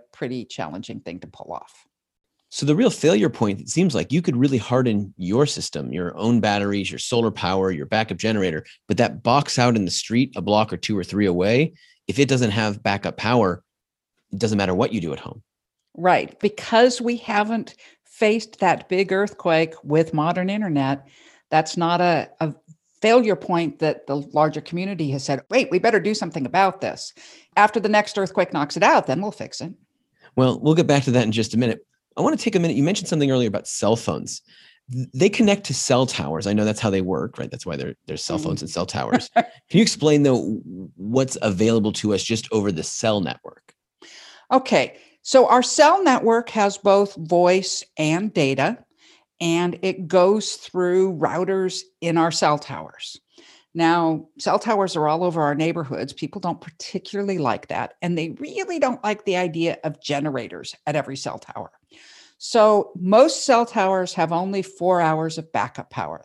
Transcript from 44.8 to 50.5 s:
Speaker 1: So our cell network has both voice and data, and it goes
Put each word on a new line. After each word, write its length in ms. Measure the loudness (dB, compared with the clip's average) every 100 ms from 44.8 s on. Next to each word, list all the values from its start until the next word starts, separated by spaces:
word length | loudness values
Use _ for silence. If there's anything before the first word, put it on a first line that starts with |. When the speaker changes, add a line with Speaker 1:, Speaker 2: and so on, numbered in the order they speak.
| 0 -4 _ _
Speaker 1:
So 240 | 2 6 6
our 160 | 4
cell 400 | 4 6 6 6
network 480 | 4 4 4 2 0
has 260 | 0 0 0
both 380 | 4 4 2
voice 720 | -4 -2 2 4 4 0 -6 -8 -4
and 380 | 0 0 -2
data, 500 | 0 0 2 -2 -4 _ _ _ _ _ -6
and 380 | -2 0 0 -2
it 260 | -4 -4 0
goes 460 | 4 4 4 -2